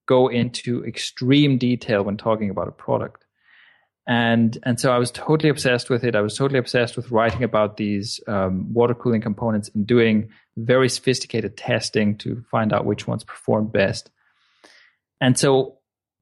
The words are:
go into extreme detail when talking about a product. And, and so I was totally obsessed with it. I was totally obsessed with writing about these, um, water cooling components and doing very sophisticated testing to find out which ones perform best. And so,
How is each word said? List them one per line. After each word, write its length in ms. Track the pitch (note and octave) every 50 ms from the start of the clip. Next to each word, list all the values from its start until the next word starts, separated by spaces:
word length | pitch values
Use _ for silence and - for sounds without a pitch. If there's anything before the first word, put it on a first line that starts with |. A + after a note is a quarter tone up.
| _
go 220 | - B2+ B2+ B2+ A#2+
into 560 | A#2+ A#2+ A#2 A#2+ A#2+ - - B2 A#2+ A#2+ G#2+
extreme 720 | A#2 - - - - - - B2+ B2+ C#3+ D3 D3 C#3+ C3
detail 460 | A#2+ B2+ B2 B2 B2 - - A2 G2+ G2
when 120 | G#2 G2+
talking 340 | G#2+ - A2+ A2 G#2+ G#2+ G2
about 200 | F#2+ F2+ E2+ -
a 20 |
product. 540 | - - - - B2 A2+ A2+ - - _ _ _ _ _ _ _ _ _ _ _ _ _ _ _ _ _ _
And, 500 | - A#2+ A#2 A#2 A#2 A#2 A#2 A#2 A2 A2+ - -
and 160 | C3 A#2+ A#2
so 120 | - C3+
I 60 | B2
was 140 | A#2+ B2 A#2+
totally 380 | - - - - D#3 D3+ D#3 D3+
obsessed 400 | C3 - - C3 B2 A#2+ - -
with 160 | B2+ A#2 B2+
it. 100 | A#2+ G#2
I 60 | G#2
was 140 | G#2 G#2+ -
totally 240 | - C3+ C#3 C#3 B2+
obsessed 360 | A#2+ - - B2 A#2 A2 -
with 160 | B2+ - -
writing 320 | A#2+ A2 A2+ A2+ - B2 B2
about 320 | G#2+ - G#2+ G#2+ G#2 G#2
these, 460 | - G#2+ G#2 G#2 G2+ G2+ - - - -
um, 480 | - G#2 G2 F#2+ F#2+ F#2+ F#2 G#2+ - A2+
water 220 | A#2 A#2+ A#2+ A#2+
cooling 260 | - - B2 A2+ G#2+
components 480 | G#2+ A2+ G2+ - A#2+ A2+ A2 G#2 G#2 - -
and 100 | G#2+ G2+
doing 440 | G#2+ A#2+ A#2+ A2+ A2+ A2 G#2+ G#2+ - - _ _ _ _
very 340 | A#2 A2+ A#2+ B2+ C3 C3 A#2+
sophisticated 680 | - - - C3 B2 - - - - A2+ G#2+ G2 -
testing 600 | - - B2 A#2+ A#2 - - - A2+ G#2 G#2 G#2 -
to 220 | - - - A#2+ - -
find 220 | - A2+ A2 G#2+
out 140 | G#2+ A2 -
which 200 | - G#2+ - -
ones 180 | B2 A#2 G#2+ -
perform 420 | - - - - - A2+ G#2+ G#2+
best. 420 | A2 - G#2 G2 G#2 A#2 - - _ _ _ _ _ _ _ _ _ _ _ - - _ _ _ _ _ _ _ _ _ _
And 160 | C3+ B2+ B2+
so, 380 | - D#3+ C#3+ C3+ C3+ - - - _ _ _ _ _ _ _ _ _